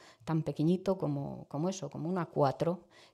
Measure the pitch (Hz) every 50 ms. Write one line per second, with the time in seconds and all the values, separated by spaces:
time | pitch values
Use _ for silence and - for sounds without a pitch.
0 | - - - _ - - 160 160 156 - 143 - 147 165 180 180 185 202 185 175
1 | 160 147 143 143 139 143 135 127 131 - - 143 156 185 190 - 139 143 - 135
2 | 147 165 185 185 165 - - 151 147 135 127 - 190 165 180 185 - _ - -
3 | - -